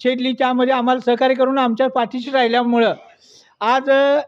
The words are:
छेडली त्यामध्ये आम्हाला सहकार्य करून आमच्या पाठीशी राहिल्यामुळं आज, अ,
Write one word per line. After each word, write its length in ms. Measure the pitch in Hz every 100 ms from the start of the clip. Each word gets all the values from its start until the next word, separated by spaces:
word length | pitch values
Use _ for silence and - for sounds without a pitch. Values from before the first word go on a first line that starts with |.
छेडली 280 | 247 254 254
त्यामध्ये 420 | 254 254 254 254
आम्हाला 260 | 262 240 254
सहकार्य 340 | 240 233 262
करून 240 | 262 262 269
आमच्या 300 | 247 226 262
पाठीशी 420 | 254 233 254 247
राहिल्यामुळं 640 | 269 240 240 240 240 226 165 - - _ - _ -
आज, 300 | 214 262 269
अ, 300 | 269 277 285